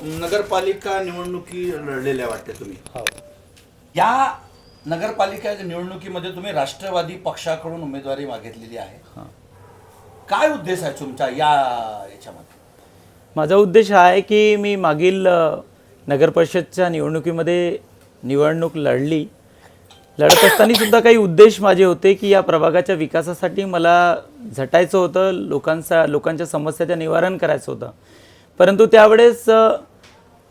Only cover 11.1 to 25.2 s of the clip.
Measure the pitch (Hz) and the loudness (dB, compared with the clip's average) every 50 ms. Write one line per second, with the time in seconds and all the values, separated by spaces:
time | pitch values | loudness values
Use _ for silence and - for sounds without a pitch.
11.1 | 123 - 143 131 127 139 156 151 151 139 135 127 123 120 113 110 107 104 98 95 | -8 -6 -6 -6 -4 -2 0 2 2 2 0 -2 -4 -6 -8 -10 -10 -12 -14 -16
12.1 | 98 98 - 110 90 82 82 _ _ _ _ _ _ _ _ _ _ _ _ _ | -20 -20 -20 -20 -20 -20 -20 _ _ _ _ _ _ _ _ _ _ _ _ _
13.1 | _ _ _ _ - 160 156 151 185 202 208 185 170 226 220 196 208 190 175 180 | _ _ _ _ -6 -6 -2 2 2 2 4 4 4 4 4 4 6 6 6 6
14.1 | 185 196 190 - 208 214 214 214 208 208 202 202 202 196 185 160 151 151 170 180 | 6 2 0 0 2 2 4 4 2 0 0 -4 -4 -2 -2 -2 0 0 0 0
15.1 | 190 190 190 185 180 170 165 156 - - - _ _ _ _ _ _ _ - - | 0 2 0 2 2 2 2 0 -2 -6 -10 _ _ _ _ _ _ _ -6 -4
16.1 | 143 135 151 160 156 170 170 151 - 185 160 - - 180 185 175 170 156 147 147 | 0 2 2 2 2 2 0 0 0 -4 -6 -6 -4 -2 -2 -2 -2 -4 -4 -4
17.1 | 156 160 147 170 165 165 160 165 175 175 175 175 - - - _ _ _ _ _ | -4 -6 -6 -6 -6 -4 -2 -2 -2 -2 -2 -2 -4 -8 -12 _ _ _ _ _
18.1 | _ _ - 120 135 143 147 151 160 165 165 165 160 160 147 131 123 127 139 147 | _ _ -8 -4 0 0 2 2 0 -2 -4 -6 -6 -4 -4 -2 -2 -2 -2 -2
19.1 | 160 156 147 - _ _ _ _ _ _ _ - _ _ _ _ - _ _ _ | -2 -4 -4 -6 _ _ _ _ _ _ _ -20 _ _ _ _ -20 _ _ _
20.1 | _ - 147 147 - - - - - - 214 220 240 202 226 214 220 233 220 233 | _ 0 4 4 6 6 6 4 4 4 4 4 2 0 0 2 2 4 6 6
21.1 | 233 233 208 185 165 156 208 226 208 - 196 202 190 180 196 185 175 165 - 190 | 6 6 4 2 6 8 8 8 8 4 2 2 4 4 4 2 2 2 2 2
22.1 | 202 196 - 202 196 196 185 - 175 160 147 165 156 180 175 - 190 160 156 143 | 2 2 2 2 2 2 2 2 0 2 2 2 2 0 0 0 -2 -4 -4 -4
23.1 | - 165 160 165 175 - - 180 175 196 196 196 180 170 165 170 170 175 175 175 | -4 -4 -4 -4 -8 -6 -6 -6 -4 -4 -6 -4 -2 0 2 4 4 4 4 2
24.1 | 170 - - - - - 240 220 - - 135 131 - 165 180 165 - 190 180 170 | 0 -2 -6 -14 -20 -20 -18 -14 -8 -8 -6 0 2 2 2 2 0 0 0 0
25.1 | 143 185 | 0 0